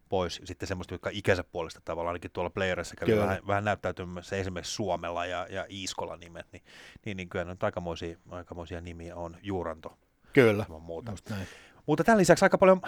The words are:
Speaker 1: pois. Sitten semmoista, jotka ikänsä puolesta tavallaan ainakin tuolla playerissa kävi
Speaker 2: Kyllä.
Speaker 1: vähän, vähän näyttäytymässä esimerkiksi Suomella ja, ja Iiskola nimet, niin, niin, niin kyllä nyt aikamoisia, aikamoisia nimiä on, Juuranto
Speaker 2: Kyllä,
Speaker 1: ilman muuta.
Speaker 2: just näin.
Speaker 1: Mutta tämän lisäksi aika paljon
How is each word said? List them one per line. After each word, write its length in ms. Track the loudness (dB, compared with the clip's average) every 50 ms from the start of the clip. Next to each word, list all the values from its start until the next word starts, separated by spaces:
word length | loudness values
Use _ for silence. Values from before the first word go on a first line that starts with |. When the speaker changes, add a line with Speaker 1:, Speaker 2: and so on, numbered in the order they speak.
| _ -2
Speaker 1:
pois. 320 | 0 0 0 0 -4 -8 -10
Sitten 220 | -12 -10 -10 -6 -6
semmoista, 260 | -6 -6 -6 -8 -10
jotka 160 | -6 -6 -6 -6
ikänsä 320 | -2 2 2 2 2 2
puolesta 360 | _ -6 -6 -6 -6 -8 -14 -8
tavallaan 280 | -8 -6 -4 -2 -4 -4
ainakin 180 | -4 -8 -8
tuolla 200 | -6 -4 -4 -4
playerissa 460 | -2 -2 0 0 0 -2 -4 -8 -6
kävi 140 | -4 0 2
Speaker 2:
Kyllä. 140 | 4 4 4
Speaker 1:
vähän, 160 | 2 0 -4 -2
vähän 180 | -2 -2 0 2
näyttäytymässä 720 | 0 -2 0 -2 -6 -6 -6 -8 -8 -8 -10 -8 -6 -4
esimerkiksi 360 | -2 -2 -2 -4 -6 -8 -8 -6
Suomella 520 | -4 -2 -2 -2 -2 -2 -4 -4 -4 -4
ja, 200 | -4 -4 -6 -6 -6
ja 160 | -6 -8 -8 -8
Iiskola 460 | -8 -10 -8 -8 -6 -6 -8 -8 -8
nimet, 300 | -12 -14 -16 -16 -16 -16 _ -18
niin, 100 | -20 _ _ -20 -20 -20 -20 -20 -14 -10
niin, 120 | -10 -8
niin 120 | -8 -8 -6
kyllä 160 | -4 -6 -4
nyt 180 | -4 -6 -4 -4
aikamoisia, 520 | -4 -2 -4 -6 -6 -6 -6 -6 -10 -10 -10 _ -16
aikamoisia 500 | -14 -14 -12 -12 -12 -12 -10 -10 -10 -10
nimiä 360 | -10 -10 -12 -12 -12 -12 -10
on, 200 | -10 -10 -10 -10 -12 -8
Juuranto 560 | -4 -4 -4 -2 -4 -6 -8 -12 -16 -16 _ _ _ _ _ _ 2 6
Speaker 2:
Kyllä, 320 | 8 8 8 6 4 0 -4
Speaker 1:
ilman 140 | -8 -14 -12
muuta. 280 | -10 -10 -10 -8 -10
Speaker 2:
just 200 | -12 -12 _ -10
näin. 160 | -8 -8 -8 -10 -12 -18 -20 -20 -20 -12 -2
Speaker 1:
Mutta 180 | 0 0 2 6
tämän 140 | 6 8 8
lisäksi 260 | 10 8 8 8 8
aika 140 | 6 6 8
paljon 220 | 8 8 8 8 4